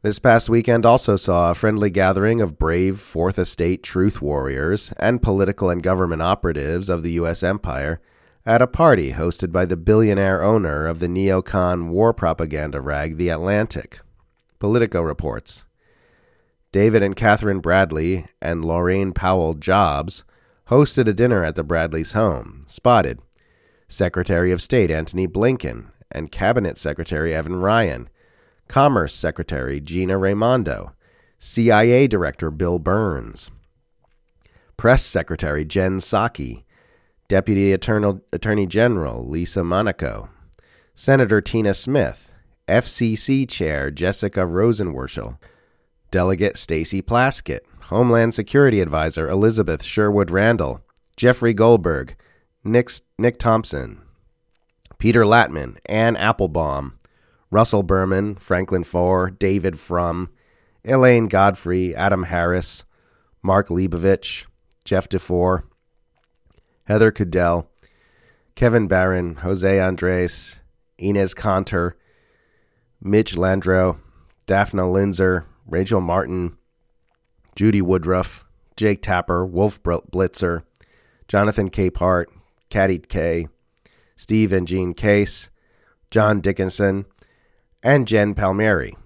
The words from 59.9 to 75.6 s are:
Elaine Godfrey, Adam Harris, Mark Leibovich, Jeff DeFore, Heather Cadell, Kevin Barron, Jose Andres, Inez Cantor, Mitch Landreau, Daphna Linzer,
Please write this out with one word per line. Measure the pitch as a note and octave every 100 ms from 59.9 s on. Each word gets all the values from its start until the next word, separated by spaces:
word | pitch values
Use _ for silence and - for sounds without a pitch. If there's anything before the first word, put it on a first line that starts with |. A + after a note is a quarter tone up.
| F2 F2 E2+ F2+ _ _ _ _ _
Elaine | A2 C3 B2+ A#2+ A2
Godfrey, | F#2+ G2 F#2 F2 F#2 F#2 -
Adam | G2 F#2+
Harris, | E2+ F2+ E2+ F2+ E2 - - _ _ _ _ _
Mark | F#2+ F#2+ G2+
Leibovich, | F2 F#2 E2+ F#2+ F#2+ - - - _ _ _
Jeff | - F#2+ -
DeFore, | F#2 - F2+ F2+ F#2 - _ _ _ _ _ _ _ _ _ _ _ -
Heather | G#2+ A2
Cadell, | - F#2+ F2 F2 E2+ - _ _ _ _ _ _ _ _ -
Kevin | B2 A#2 G2
Barron, | F#2 F#2 F#2 F2 D#2+
Jose | F2+ F#2+ F#2+ G2
Andres, | F#2 F2+ F2+ F#2 F2+ - - - _ _ _ _
Inez | F#2+ G2+ F#2+
Cantor, | - A2 F#2+ F#2+ F#2+ F2 - _ _ _ _ _ _ _ _ _ _
Mitch | F#2+ G#2 A2 E2+
Landreau, | F#2 F#2+ F#2 F#2 F#2 D#2+ - _ _ _ -
Daphna | G2 G2+ G2
Linzer, | F#2 F#2+ G2+ F2+ F#2 F2+ - _